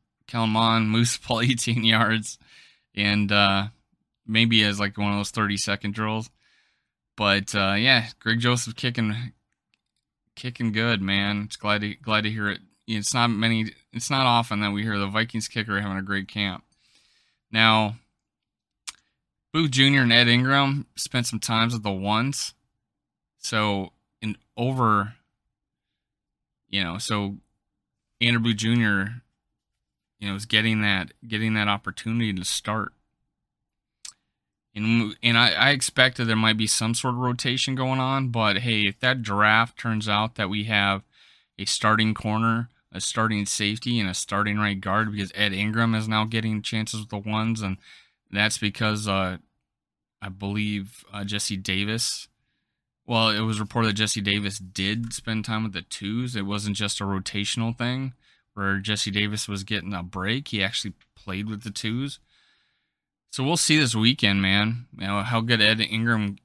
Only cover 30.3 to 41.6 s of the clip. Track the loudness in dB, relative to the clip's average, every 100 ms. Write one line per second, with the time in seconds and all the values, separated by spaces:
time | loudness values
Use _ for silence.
30.3 | -6 0 2 4 2 2 0 -4 _ -8
31.3 | -4 0 0 0 -2 -4 -8 -4 -2 -2
32.3 | -2 -4 -4 -4 -4 -6 -10 _ _ _
33.3 | _ _ _ _ _ _ _ -20 -20 _
34.3 | _ _ _ _ -4 2 2 2 0 2
35.3 | 4 4 4 4 2 0 4 2 2 0
36.3 | 2 2 2 0 0 -2 -2 -2 -2 -2
37.3 | -2 -2 -2 -2 -2 0 0 0 0 -2
38.3 | 0 0 0 0 2 0 0 0 0 0
39.3 | 2 4 6 2 -2 -4 -2 0 0 0
40.3 | -2 -4 -2 0 2 2 0 -4 _ _
41.3 | _ _ -10